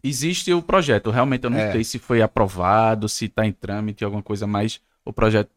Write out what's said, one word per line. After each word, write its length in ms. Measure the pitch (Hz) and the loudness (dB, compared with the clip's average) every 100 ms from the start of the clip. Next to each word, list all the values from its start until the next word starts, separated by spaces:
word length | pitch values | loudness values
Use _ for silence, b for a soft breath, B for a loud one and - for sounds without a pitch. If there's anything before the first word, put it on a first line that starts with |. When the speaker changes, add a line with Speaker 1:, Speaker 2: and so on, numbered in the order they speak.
Speaker 1:
existe 480 | 131 123 156 180 - | -4 -4 -4 -4 0
o 100 | 175 | 0
projeto, 480 | 170 190 147 104 110 | 2 0 4 2 2
realmente 340 | 120 135 127 | 0 2 0
eu 60 | 123 | -2
não 80 | 117 | -2
Speaker 2:
É. 140 | 107 | 0
Speaker 1:
sei 100 | 113 | 0
se 160 | 113 120 | -2 -6
foi 220 | - 120 | 0 2
aprovado, 840 | 110 - 101 92 90 107 113 110 104 | 2 2 0 0 2 4 4 0 -4
se 200 | - 107 | -4 -6
tá 160 | - 110 | -2 -2
em 60 | |
trâmite, 520 | 92 98 101 107 104 | -4 -8 -6 -6 -6
alguma 180 | 104 104 | -6 -6
coisa, 240 | - 104 104 | -6 -6 -2
mas 340 | 104 107 - _ _ | -2 -2 -6 _ _
o 80 | - | -12
projeto 380 | - 110 107 104 | 0 2 2 0